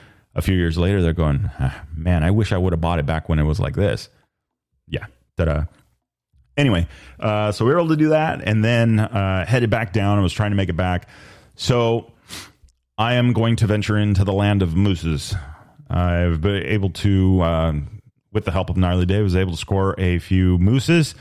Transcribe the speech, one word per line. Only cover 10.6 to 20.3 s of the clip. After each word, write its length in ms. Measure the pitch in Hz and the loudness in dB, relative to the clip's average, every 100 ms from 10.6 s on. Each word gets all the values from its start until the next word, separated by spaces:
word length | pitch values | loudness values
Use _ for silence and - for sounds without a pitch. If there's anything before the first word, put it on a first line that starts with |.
| 95 | -2
it 80 | 85 | -2
back. 300 | 92 90 - - - - _ - | -2 -2 -6 -18 -20 -20 _ -6
So 560 | - 123 117 117 - _ - - - _ _ _ _ - | 0 2 2 0 -4 _ -20 -20 -20 _ _ _ _ -4
I 200 | 117 123 | 0 2
am 180 | 123 | 2
going 220 | 117 113 113 | 2 0 2
to 100 | 104 | 2
venture 320 | 107 104 107 | 0 0 0
into 260 | 104 95 | 2 2
the 100 | 98 | 2
land 280 | 98 104 101 | 2 2 2
of 140 | 87 85 | 2 2
mooses. 580 | 101 90 82 73 - - - - - - - | 0 0 -2 -4 -4 -8 -10 -18 -20 -20 -6
I've 520 | 87 90 87 87 80 | -2 0 0 0 0
been 200 | 98 98 | -2 -2
able 280 | 67 104 95 | -2 -2 -2
to, 500 | - 104 95 95 92 | -2 0 2 4 2
uh, 320 | 85 82 82 76 71 - - _ _ | 2 0 0 -2 -6 -14 -20 _ _
with 140 | 104 98 | -6 -2
the 60 | |
help 180 | 92 87 | -2 -2
of 80 | 87 | 0
Gnarly 300 | 90 90 90 | 0 2 0
Dave, 160 | 101 | 0
was 120 | 101 92 | 0 0
able 180 | 92 | 0
to 40 | 82 | -4
score 380 | - 98 98 - | -4 -2 0 0
a 200 | 90 87 | 0 -2
few 400 | - | 0